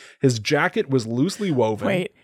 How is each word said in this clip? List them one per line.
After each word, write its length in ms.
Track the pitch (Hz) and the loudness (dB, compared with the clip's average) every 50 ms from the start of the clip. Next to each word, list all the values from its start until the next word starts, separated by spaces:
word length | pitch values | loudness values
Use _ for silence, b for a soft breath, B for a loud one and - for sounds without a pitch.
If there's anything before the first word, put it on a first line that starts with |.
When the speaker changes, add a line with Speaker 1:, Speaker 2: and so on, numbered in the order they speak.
| B B B B | B B B B
Speaker 1:
His 200 | B 135 120 110 | B 2 2 0
jacket 500 | 101 - 151 143 160 180 - 226 208 135 | 0 0 0 2 0 0 0 -2 -2 0
was 160 | 135 131 110 | 0 -2 0
loosely 460 | 113 117 123 147 196 - - 208 190 | -2 -2 0 0 0 -2 -2 -2 0
woven. 340 | 147 123 113 110 110 101 - - | 2 2 2 2 0 -2 -2 -2
Speaker 2:
Wait, 240 | 196 180 180 - _ b | -2 -2 -2 -6 _ b